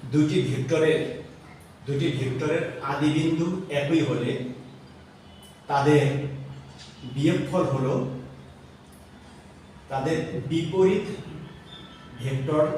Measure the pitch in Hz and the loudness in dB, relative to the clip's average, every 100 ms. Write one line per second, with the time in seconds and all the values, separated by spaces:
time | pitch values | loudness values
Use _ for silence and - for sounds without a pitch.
0 | 135 139 151 180 123 127 - 160 156 135 | 0 2 4 2 0 -2 0 2 4 2
1 | - - - - - - - - - 143 | 0 -8 -12 -18 -20 -20 -20 -18 -6 -2
2 | 165 131 127 131 151 170 - - - 147 | 0 0 -2 -2 0 0 -2 -6 -4 0
3 | 151 156 160 165 175 185 - 143 143 160 | 2 4 2 2 0 -2 -2 -2 2 2
4 | 139 117 123 127 - - - - - - | 2 0 -2 -2 -6 -10 -16 -20 -20 -20
5 | - - - - - - - - 139 147 | -20 -20 -20 -20 -20 -20 -2 2 6 6
6 | 135 - - - - - - - - - | 6 0 -4 -8 -12 -14 -16 -18 -20 -16
7 | 123 131 151 175 - 180 - 135 131 - | -10 0 2 2 2 0 0 0 0 0
8 | - - - - - - - - - - | -2 -6 -12 -16 -20 -20 -20 -20 -20 -20
9 | - - - - - - - - - - | -20 -20 -20 -20 -20 -20 -20 -20 -8 -4
10 | 139 160 - - 135 165 160 185 190 208 | 0 0 -2 -6 -2 0 0 4 6 4
11 | - - - - - - - - - - | 0 -8 -12 -14 -14 -16 -18 -18 -18 -20
12 | - - 123 135 135 151 151 | -18 -8 -4 -2 0 2 2